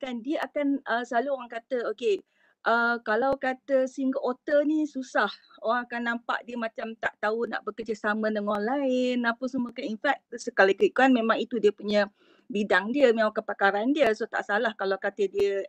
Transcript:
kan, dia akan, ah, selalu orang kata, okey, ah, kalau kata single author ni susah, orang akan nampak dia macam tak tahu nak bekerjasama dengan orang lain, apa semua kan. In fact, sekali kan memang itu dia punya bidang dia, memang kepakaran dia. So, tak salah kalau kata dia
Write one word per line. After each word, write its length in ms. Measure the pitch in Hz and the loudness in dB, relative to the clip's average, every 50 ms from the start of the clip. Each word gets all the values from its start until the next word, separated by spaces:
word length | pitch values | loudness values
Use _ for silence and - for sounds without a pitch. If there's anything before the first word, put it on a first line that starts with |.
| - | -8
kan, 160 | 262 247 233 | -8 -8 -6
dia 240 | 214 262 320 - - | -4 -4 -4 -4 -4
akan, 400 | 262 - 294 294 277 277 269 - - | -4 -4 -2 0 0 0 -2 -2 -2
ah, 180 | 226 233 247 | -4 -2 -2
selalu 220 | 233 247 233 254 285 | -2 -2 -2 -2 -2
orang 200 | 277 254 240 233 240 | -4 -6 -6 -10 -12
kata, 400 | 226 - - 269 240 220 - 220 | -12 -8 -6 -6 -4 -4 -4 -6
okey, 320 | - 247 226 196 190 - _ _ _ _ _ _ _ - | -2 0 0 0 0 -4 _ _ _ _ _ _ _ 0
ah, 320 | 208 226 233 233 233 240 233 233 | 0 2 2 2 2 0 -2 -2
kalau 320 | 226 214 226 254 269 277 | -2 0 2 2 0 0
kata 480 | 277 - 262 262 262 _ - 277 262 262 | 0 -2 -4 -4 -6 _ 0 0 2 2
single 400 | 254 - - 269 262 262 - - | 0 -2 -2 -2 -2 0 -2 -2
author 400 | 247 254 - _ - 294 294 294 | -4 -4 -6 _ 0 2 2 4
ni 240 | 294 311 311 302 294 | 2 2 0 0 -2
susah, 400 | - 262 254 - - 277 214 202 - - _ _ - - | -4 -8 -8 -4 0 0 0 0 -2 -8 _ _ -16 -6
orang 240 | - 214 233 247 240 | -2 -2 0 -2 -2
akan 160 | 240 247 233 240 233 | -4 -6 -6 -4 -4
nampak 320 | 233 240 - - 247 - - 220 | -4 -4 -4 -4 -6 -6 -6 -8
dia 80 | 240 | -8
macam 400 | 240 226 226 - - 226 226 226 | -6 -6 -6 -6 -8 -10 -10 -8
tak 160 | - - 220 - _ | -6 -6 -6 -4 _
tahu 240 | - 208 220 233 233 | -2 -2 0 0 -2
nak 160 | 220 - - - 214 | -4 -4 -6 -6 -8
bekerjasama 640 | - - 220 220 220 - - 214 214 220 214 220 214 | -8 -8 -6 -8 -6 -4 -2 -2 0 0 0 0 0
dengan 240 | 208 202 202 208 | 0 -2 -2 -2
orang 80 | 208 208 | 0 0
lain, 640 | 226 269 294 277 262 254 254 254 247 247 247 240 233 | 0 0 0 0 2 2 2 2 2 0 0 0 -2
apa 160 | 226 - 262 | -2 -2 -4
semua 320 | 254 262 262 240 233 233 | -4 -4 -4 -4 -6 -6
kan. 80 | - 240 | -8 -8
In 160 | - 220 214 | -8 -6 -2
fact, 240 | - 294 269 - _ _ - 233 | -2 -2 -2 -2 _ _ -14 -12
sekali 320 | - - - - 196 190 190 | -10 -2 2 4 4 4 4
kan 400 | - 214 185 - - 254 269 254 | 4 2 2 4 4 4 6 6
memang 240 | 233 226 226 214 | 4 4 2 0
itu 240 | - 220 - 247 220 | 0 -2 -4 -2 2
dia 80 | 196 208 | 2 2
punya 400 | 202 - 208 208 202 208 202 202 - _ _ _ _ _ _ - | 2 0 -2 0 2 2 2 0 -4 _ _ _ _ _ _ -6
bidang 440 | - 202 214 214 208 180 190 214 240 | -4 -2 0 2 2 2 2 0 2
dia, 160 | 294 277 247 220 | 4 4 4 6
memang 200 | 226 220 214 214 | 4 2 0 0
kepakaran 600 | - 208 - 202 - 202 196 190 202 220 254 294 | -2 -4 -6 -2 2 2 2 2 2 0 0 2
dia. 160 | 320 277 220 214 | 4 4 2 2
So, 160 | - 233 - | 0 -4 -4
tak 160 | - - 196 | -4 -4 -4
salah 320 | - 202 214 247 226 220 | -2 -2 0 0 -2 -4
kalau 240 | - 202 196 196 190 | -4 -4 -4 -2 -2
kata 280 | - 202 196 - 202 196 190 | -4 -4 -2 -2 -2 -2 0
dia 320 | 196 202 196 196 196 190 | 0 0 0 0 -4 -6